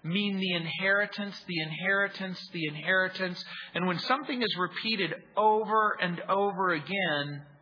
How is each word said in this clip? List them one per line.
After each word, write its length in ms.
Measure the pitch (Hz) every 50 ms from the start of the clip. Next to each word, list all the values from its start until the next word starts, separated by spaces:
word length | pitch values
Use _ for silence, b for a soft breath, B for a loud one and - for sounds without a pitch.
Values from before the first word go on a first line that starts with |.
mean 360 | - 156 175 202 208 208 196 190
the 140 | 190 185 180
inheritance, 840 | 170 165 160 147 160 190 196 196 202 208 202 - - 202 202 190 - -
the 140 | - 180 160
inheritance, 880 | 156 156 156 156 180 190 196 196 202 196 196 - 190 185 180 - - -
the 140 | - 175 160
inheritance. 760 | 151 147 151 151 175 185 190 185 185 185 - 190 180 180 - B B B B B B B
And 120 | 175 180
when 120 | 185 175 160
something 420 | - - 262 285 285 - 277 247
is 160 | 240 202 -
repeated 580 | 180 180 175 180 - - 220 220 196 185 156 165 180 - - -
over 640 | 202 214 214 214 214 214 202 220 220 214 208 196 -
and 200 | - 175 175 160
over 480 | - - 190 196 202 202 190 180 190 180
again 760 | 170 156 143 143 190 202 185 170 151 143 143 147 147 143 - - - -